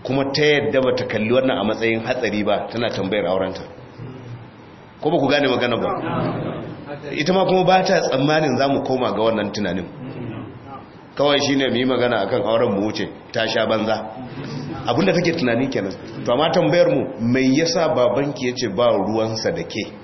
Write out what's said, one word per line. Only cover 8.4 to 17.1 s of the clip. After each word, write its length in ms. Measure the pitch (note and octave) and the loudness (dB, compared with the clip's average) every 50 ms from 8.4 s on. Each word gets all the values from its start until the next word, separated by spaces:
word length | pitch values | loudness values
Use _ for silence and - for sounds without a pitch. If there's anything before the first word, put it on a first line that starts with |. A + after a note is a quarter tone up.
| D#3 D3 B2 A#2+ | 2 2 2 2
za 100 | C#3 C#3 | 2 2
mu 140 | C#3 B2+ C3 | 2 0 0
koma 280 | - C3 B2+ B2 A2 G2+ | 0 0 0 0 0 0
ga 80 | F#2+ | 2
wannan 300 | A2 A2+ A2 G#2+ G#2 G2+ G2+ | 2 2 2 0 -2 -2 -2
tunanin. 320 | A2 G#2 F#2 F2 F#2 E2+ - - - - - A2+ A#2+ A#2+ A#2 A2+ A2+ - - - - - - - - - - - - - - - | -2 -2 -2 -2 -4 -6 -8 -10 -12 -12 -12 -10 -10 -10 -10 -10 -10 -10 -12 -14 -16 -16 -16 -16 -16 -16 -18 -20 -20 -20 -20 -2
Kawai 240 | - C#3 D3 C#3+ C#3 | 0 2 4 4 2
shi 160 | C3+ C3 C#3 | 2 2 2
ne 140 | C3+ C3+ B2+ | 2 2 2
mu 60 | A2+ A#2 | 2 2
yi 80 | B2+ | 2
magana 360 | B2+ C3 A#2 B2 A#2+ A#2 G#2+ G2 | 2 2 2 2 2 2 0 0
akan 160 | G2+ B2+ B2+ | 0 0 -2
auren 300 | - G#2+ A2+ A#2 B2 A2+ G#2 | 0 2 2 2 2 2 2
mu 80 | G2 G2+ G#2+ | 0 0 -2
wuce, 180 | G#2 - G2+ E2+ - - - - | -2 -4 -6 -6 -8 -14 -18 -8
ta 140 | - A#2 A2+ | -4 -2 -2
sha 200 | G#2 - A#2 A2 G#2+ | 0 0 0 2 2
banza. 420 | A2+ A2 G#2 G#2+ A2 G#2+ - - - - - - - - - - - - - - - - - - | 2 0 2 0 -2 -2 -4 -10 -12 -12 -14 -12 -12 -12 -12 -10 -10 -10 -8 -8 -10 -8 -4 -2
Abinda 260 | A#2+ C3+ E3+ F#3 E3+ | 0 2 2 4 2
kake 200 | F3 F3 F3 D#3+ - | 2 2 0 0 0
tunani 320 | C3+ B2 A2+ A#2+ C3+ C3 | 0 0 2 2 0 0
kenan. 240 | - A#2+ G2 G2 F#2+ - - - - - C3+ | -2 -2 -4 -4 -6 -8 -12 -14 -12 -8 -2
To 60 | B2+ A#2+ | 0 2
amma 160 | C3 D#3 E3+ | 2 2 2
tambayar 380 | E3 F#3 E3 D3+ - F3 F3 E3 | 2 2 2 4 4 4 4 4
mu, 320 | D3+ C#3+ G#2+ - | 4 2 0 -2